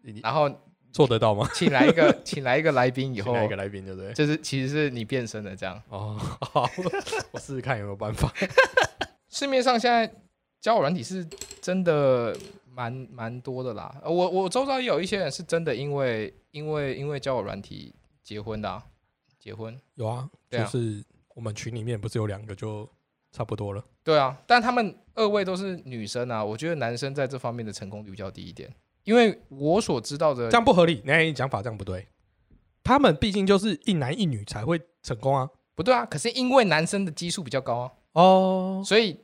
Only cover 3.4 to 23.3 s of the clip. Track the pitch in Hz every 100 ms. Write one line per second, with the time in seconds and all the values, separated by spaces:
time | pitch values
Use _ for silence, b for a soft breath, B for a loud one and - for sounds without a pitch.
3.4 | 107 98 98 101 95 92 95 101 147 156
4.4 | - 135 131 147 147 123 110 131 117 107
5.4 | 101 95 95 92 - 101 104 107 - -
6.4 | 127 151 123 - 180 392 - 427 - 117
7.4 | - 135 127 120 101 98 107 104 131 -
8.4 | 190 - 523 - - - - _ _ -
9.4 | 277 262 247 240 240 240 220 - _ _
10.4 | _ _ - 226 143 180 113 190 165 -
11.4 | - - - 185 175 151 139 127 117 -
12.4 | - - _ 123 120 127 123 127 113 123
13.4 | 123 127 127 104 - 135 - 170 180 185
14.4 | 190 240 269 262 247 151 185 208 165 -
15.4 | 175 - 160 120 143 143 131 113 107 -
16.4 | _ 151 151 151 139 127 143 143 143 127
17.4 | 101 101 95 101 69 - _ _ - 104
18.4 | 104 107 104 92 - _ _ _ _ _
19.4 | 101 101 110 123 - - 110 120 131 -
20.4 | _ 123 107 127 113 104 - _ _ -
21.4 | 113 107 - 117 113 113 110 117 107 98
22.4 | 110 98 110 107 110 _ _ _ _